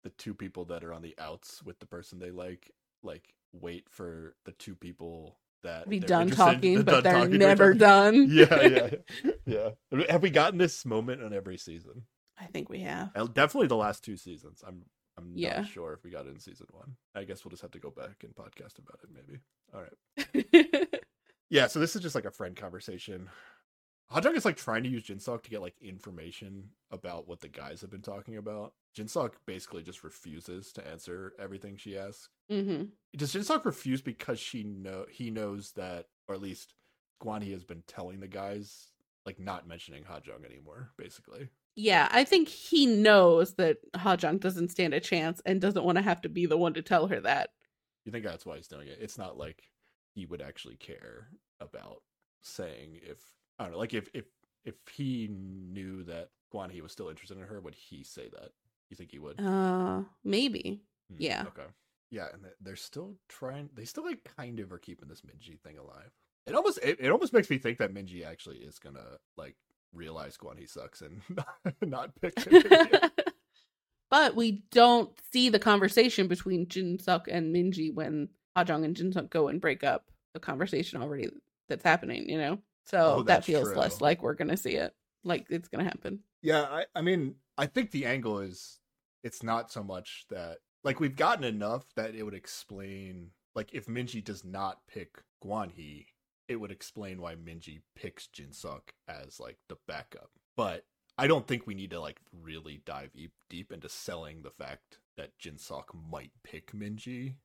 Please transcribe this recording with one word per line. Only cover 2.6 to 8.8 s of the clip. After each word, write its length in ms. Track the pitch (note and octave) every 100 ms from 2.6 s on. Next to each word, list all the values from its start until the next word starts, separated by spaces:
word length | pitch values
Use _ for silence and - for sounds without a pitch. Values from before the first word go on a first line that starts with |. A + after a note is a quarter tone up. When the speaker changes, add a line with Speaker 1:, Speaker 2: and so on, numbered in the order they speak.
| - _ _ _
Speaker 1:
like, 320 | G2+ D#2+ _ _ _
wait 360 | F2 F2 F2 _
for 460 | - F2+ E2 D#2+ _
the 80 | -
two 240 | F2+ - F2+
people 640 | F2 F2 E2+ E2 D#2 _ _ _
that 240 | - - -
Speaker 2:
Be 100 | G3+
Speaker 1:
they're 80 | F3+
Speaker 2:
done 140 | F3 F3
Speaker 1:
interested 160 | G3 F3
in, 40 |
Speaker 2:
talking, 200 | E3+ F#3 G3
Speaker 1:
they're 80 |
Speaker 2:
but 80 | G#3
Speaker 1:
done 100 | C3+
Speaker 2:
they're 100 | F3+
Speaker 1:
talking 160 | F3 F3+
to 60 | G3
each 40 |
Speaker 2:
never 240 | G3 G3 G3
Speaker 1:
other. 40 |
Speaker 2:
done. 540 | G#3 G#3+ G3 G3+ - G3
Speaker 1:
<laughs> 20 |
Yeah, 320 | D#3 - -
yeah, 680 | - -